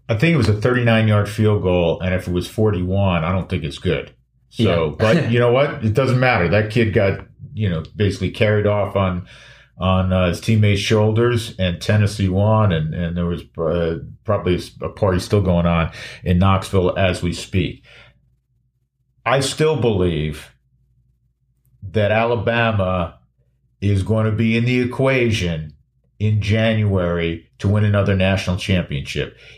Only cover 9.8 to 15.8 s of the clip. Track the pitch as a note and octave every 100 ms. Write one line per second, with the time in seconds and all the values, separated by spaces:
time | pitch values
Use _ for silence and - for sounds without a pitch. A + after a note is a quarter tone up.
9.8 | F2+ F#2 F#2 F#2 F2+ F2+ - A2 G#2 G2+
10.8 | - A2 G#2+ A2 A#2+ A#2+ - - F#2 E2+
11.8 | - G#2+ G2+ - G2 F#2 G#2 A2 G#2+ D#2+
12.8 | D#2 D#2 E2+ F2 F2 F2 - - E2 F2
13.8 | E2+ E2 - - - G2+ E2+ F2+ - -
14.8 | E2 - G#2 F2+ - G#2 F#2 E2+ E2+ E2+